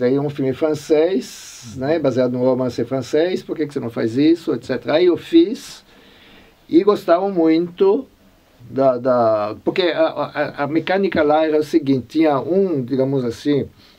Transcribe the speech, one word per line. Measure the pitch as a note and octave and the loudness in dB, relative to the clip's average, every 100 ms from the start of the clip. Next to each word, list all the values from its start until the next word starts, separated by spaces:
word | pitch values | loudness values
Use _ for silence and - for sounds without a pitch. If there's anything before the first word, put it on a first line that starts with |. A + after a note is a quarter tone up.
aí | B2 C#3 | 0 0
um | C#3+ | -2
filme | C#3+ C3 | -2 -4
francês, | B2+ D#3+ D3 - D3+ E3+ G3 - - - - A#2 C3 | 0 -2 -2 2 2 2 0 -6 -12 -18 -18 -14 -6
né, | C#3 E3 | -2 0
baseado | C3+ B2 B2+ | 0 0 0
num | B2 | 0
romance | B2+ B2+ B2+ C3 | 0 0 -2 -4
francês, | A#2 C3+ A#2+ D3+ F3 G3 | -4 -6 -2 0 0 -2
por | - D#3 | -6 -6
que | C#3+ | -6
que | |
você | - | -6
não | A#2 | -6
faz | B2+ A2+ B2 | -4 -2 2
isso?", | D3+ E4+ D#3+ | 4 4 0
et | - - | -4 -4
cetera. | B2 - D#3 | -6 0 2
Aí | F3+ | 4
eu | D3+ | 2
fiz | - E3 F#3 B3 - - _ - - - - - - _ - | 4 4 4 0 -12 -20 _ -20 -20 -20 -20 -20 -20 _ 0
e | E3 | 2
gostavam | G3+ G3+ F3 E3+ G3+ | 4 0 2 0 0
muito | F3+ D#3+ D#3+ F3 F3 G3 B3+ - _ _ _ _ _ - | 0 2 2 0 0 2 0 -4 _ _ _ _ _ -8
da, | B2+ C3+ B2 | 0 2 2
da, | B2+ B2 A2+ G#2+ G#2 G#2+ | 2 2 2 2 -2 -6
porque | E3 F3 | -4 -2
a, | E3+ D3+ D#3 | 0 0 0
a, | D3 C3 C#3+ C#3+ - | -2 -6 -4 -6 -4
a | C#3+ | -4
mecânica | D#3 D3+ G3 F#3+ F3 | -2 0 0 0 0
lá | D3 D3+ D#3+ | 2 2 2
era | D3+ | 0
o | |
seguinte, | D3 E3 C#3 C3+ - | 0 0 2 -2 -2
tinha | D#3 D#3 C3+ | 0 2 2
um, | B2 F#3 F#3+ C#3+ | 0 0 0 -2
digamos | A#2+ C3 C3+ C#3 | -2 -2 0 -2
assim, | A#2+ A#2 D3 C#3 G2+ - - | -4 -4 -2 0 -2 -10 -20